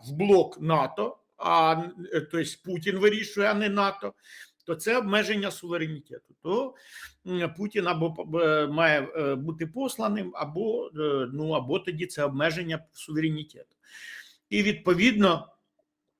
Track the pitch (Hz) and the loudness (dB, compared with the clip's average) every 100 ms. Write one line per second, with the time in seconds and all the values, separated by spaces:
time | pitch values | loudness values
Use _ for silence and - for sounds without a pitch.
0 | 123 147 202 190 - - 156 160 127 - | -10 -2 6 6 6 -2 0 2 2 -2
1 | 220 - _ _ 175 170 160 160 175 180 | -6 -8 _ _ 2 6 6 4 -2 -10
2 | 180 165 156 170 156 - 185 175 180 185 | -4 -4 -2 -4 -4 -8 -8 -4 -2 2
3 | 208 214 208 208 208 208 214 202 196 - | 2 2 -4 0 0 2 0 2 0 -2
4 | 101 - - - - _ - 160 214 247 | -10 -12 -20 -20 -20 _ -8 -4 0 0
5 | 202 208 202 214 196 - 175 170 160 151 | 2 0 2 -2 -2 -6 -6 -4 -4 -8
6 | - 123 - _ 160 214 269 262 - - | -14 -20 -20 _ -4 -2 -2 -8 -20 -20
7 | - _ 185 180 165 165 208 208 175 165 | -20 _ -8 -4 -4 -4 -4 -2 0 0
8 | 165 160 160 165 160 151 147 151 165 151 | -2 -2 -4 2 4 4 2 4 4 4
9 | 135 165 139 135 151 160 165 240 269 - | 0 -2 -2 -2 -4 -6 -8 -4 -6 -2
10 | 220 208 185 151 147 165 220 233 - 151 | -2 -2 -4 -6 -6 -2 -2 -2 -6 -4
11 | 151 139 127 139 156 151 127 185 185 160 | -2 0 -2 -4 -2 -2 -2 -4 -4 -6
12 | 175 - 143 139 160 165 165 160 - - | -8 -4 -2 0 0 0 -4 -6 -8 -18
13 | - 156 160 156 151 - - _ _ - | -6 -2 -2 -2 -8 -18 -20 _ _ -20
14 | - - - _ _ 208 208 - 185 170 | -18 -18 -20 _ _ 0 2 0 2 4
15 | 233 208 190 160 - _ _ _ _ _ | 4 6 4 2 -4 _ _ _ _ _
16 | _ _ | _ _